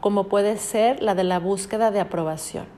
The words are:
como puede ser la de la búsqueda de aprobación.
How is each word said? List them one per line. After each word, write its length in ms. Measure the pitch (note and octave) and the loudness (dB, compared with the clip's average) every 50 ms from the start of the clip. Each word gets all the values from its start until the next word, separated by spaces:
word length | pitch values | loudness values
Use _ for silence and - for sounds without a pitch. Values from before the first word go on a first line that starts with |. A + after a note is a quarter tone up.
como 240 | - G#3 G3+ G3+ F#3+ | 2 2 2 2 0
puede 320 | F#3+ G3 G3+ G3+ G#3 A3 | 2 2 2 2 2 0
ser 460 | G#3 - - - A3 G#3+ A#3+ C4+ - | -2 -6 -4 0 2 4 4 2 2
la 120 | - A3 F#3+ | 0 0 2
de 100 | F3+ F#3 | 2 2
la 160 | F3+ F#3 F3+ | 2 0 0
búsqueda 500 | E3+ F#3 G3+ F#3 G3 G3 - G#3+ A3+ A3+ | 0 -2 -2 -2 -4 -6 -2 2 2 2
de 100 | G3+ G3+ | 2 0
aprobación. 640 | F3 - - F3 E3 D#3+ D#3 D3+ - - - - - - - | -2 -2 -2 -2 -2 -2 -4 -6 -8 -10 -10 -10 -12 -12 -18